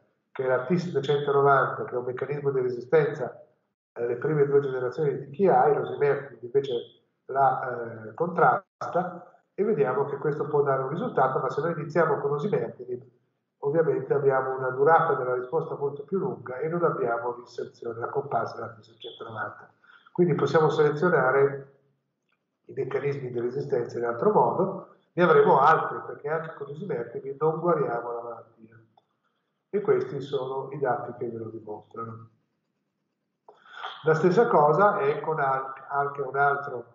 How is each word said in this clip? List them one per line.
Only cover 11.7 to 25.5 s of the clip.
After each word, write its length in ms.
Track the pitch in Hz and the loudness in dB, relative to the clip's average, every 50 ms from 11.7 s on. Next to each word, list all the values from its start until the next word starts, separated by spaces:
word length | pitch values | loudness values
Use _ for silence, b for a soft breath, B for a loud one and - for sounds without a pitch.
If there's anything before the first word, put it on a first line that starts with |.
iniziamo 460 | 165 156 143 - - 175 160 143 143 - | -4 -6 -6 -2 2 2 2 2 2 0
con 120 | - 143 147 | 0 -2 -2
osimertinib, 680 | 147 170 208 151 127 117 107 - - 123 127 123 120 - - _ _ _ _ _ _ _ _ _ _ | -2 -2 -2 -2 -2 -2 -4 -8 -12 -12 -10 -10 -12 -12 -18 _ _ _ _ _ _ _ _ _ _
ovviamente 540 | 139 143 151 165 160 139 131 131 131 - 147 | -4 0 2 2 2 2 0 -2 -2 -2 -2
abbiamo 440 | 139 139 135 135 131 135 135 131 | 2 2 2 2 2 0 -2 -4
una 120 | 131 135 - | -4 -4 -4
durata 420 | 131 131 139 160 165 - - - - | 0 2 4 6 6 6 4 2 0
della 220 | - 123 127 127 | -2 -2 -2 -4
risposta 400 | 127 127 - 165 160 156 - - | -4 -4 -2 -2 -4 -2 -4 -4
molto 280 | - 143 139 143 143 - | -4 -4 -6 -6 -8 -6
più 160 | - 190 190 | -4 -4 -2
lunga 380 | 151 127 117 - - 123 127 | -2 -4 -6 -8 -10 -10 -6
e 100 | 131 151 | -6 -4
non 160 | 160 170 170 170 | -4 0 0 0
abbiamo 540 | 143 - 135 127 117 117 117 120 120 117 | 0 0 0 -2 -2 -2 -2 -4 -6 -8
l'inserzione, 600 | - - - - - - - - _ 120 117 113 117 | -8 -14 -14 -12 -12 -12 -12 -12 _ -12 -10 -8 -8
la 100 | 117 - | -8 -6
comparsa 460 | - 107 - - - - - - - | -6 -6 -4 -2 -4 -4 -4 -4 -8
della 180 | - 113 113 - | -10 -12 -12 -14
T 80 | - | -18
seicentonovanta. 920 | - - - _ - 117 - - - 113 110 110 104 - - - - - _ b b b b b b b | -20 -20 -20 _ -18 -16 -16 -14 -14 -12 -10 -8 -10 -10 -10 -14 -20 -20 _ b b b b b b b
Quindi 240 | - 180 180 160 143 | -2 0 2 2 2
possiamo 340 | - - - - 165 156 147 | 0 0 2 4 4 4 4
selezionare 1040 | - 151 151 147 - - 185 175 165 143 127 131 135 139 139 139 - - - - _ _ _ _ _ _ _ _ _ _ _ _ _ _ _ _ _ _ _ | 4 4 2 2 2 2 2 2 4 2 2 2 4 4 4 2 0 -4 -12 -16 _ _ _ _ _ _ _ _ _ _ _ _ _ _ _ _ _ _ _
i 80 | - 120 | -10 -8
meccanismi 580 | 135 123 - 139 131 139 143 135 127 123 120 | -6 -6 -4 -4 -4 -2 -4 -4 -4 -6 -6
di 80 | 120 120 | -4 -4
resistenza 580 | 117 123 127 143 - - 135 120 117 - - | -4 -4 -4 -6 -4 -2 -2 -2 -2 -4 -4
in 60 | 120 120 | -4 -4
altro 280 | 117 117 - 190 214 | -4 -2 2 2 4
modo, 640 | - - - - - 160 190 190 - - - - - _ _ _ _ | 6 6 4 4 2 0 0 0 -2 -8 -12 -16 -20 _ _ _ _
ne 100 | 160 180 | 4 6
avremo 380 | - 143 143 139 - | 8 8 8 8 8